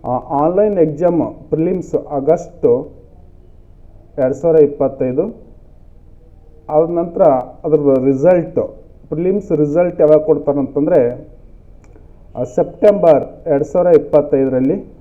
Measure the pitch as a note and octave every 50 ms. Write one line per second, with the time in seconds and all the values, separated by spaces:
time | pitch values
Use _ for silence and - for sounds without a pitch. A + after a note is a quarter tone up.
0 | - A#2 B2 B2 - - D#3 C#3+ D3 E3 F3+ G3 G#3 G#3+ G3+ F3+ D#3+ D#3 D3 C#3
1 | F3 F3 E3+ D#3+ B2 G#2+ - - - - D#3+ D3+ D#3+ F3+ F#3 F#3 D#3 - - -
2 | - - D3 C#3 C3+ C#3+ E3 - - - - - - C3 A#2+ C3 D3 - - -
3 | - - - - - - - - - - - - - _ - - - - - -
4 | - - - - C3 C3 B2 - E3+ E3 D#3+ D#3+ D3 C#3+ - - C#3+ C3 - -
5 | C3 B2+ B2 C#3+ F3+ A3 - - - - - - - - - - - - - -
6 | - - - - - - - - - - - - _ - D3+ D3+ E3 E3 E3+ E3+
7 | E3+ E3+ E3+ - F#3+ D#3 C3+ B2+ B2 - - - - D3+ D3+ D3 C#3+ C#3+ C3+ C3
8 | B2+ C3+ C3+ C3 C#3+ F3 F#3 F3 D#3 - - - G#2+ - - - - - - -
9 | - - D#3 D#3 F3 F3+ F#3+ G#3 F#3+ - F3 D3 D3+ D3 C#3+ E3+ F3 F3 - -
10 | D#3 D3+ D#3 D3+ D3+ - D3+ C#3+ - D3 C#3 C#3+ C3+ B2 - D3 D3 E3+ F3+ D3+
11 | B2 A#2+ B2 B2+ - - - - - - - - - - - - _ - - -
12 | - - - - - - - A#2 B2+ B2 - - - - - - - G#3 G#3 F#3+
13 | F3 E3 D3+ C3 - - - - - E3 D#3 - - - - F#3 F3 F3 E3+ C#3+
14 | C#3+ - - - - - D#3 C3+ C3+ C3 B2+ B2+ C3 C3+ F3+ G#3 - - - -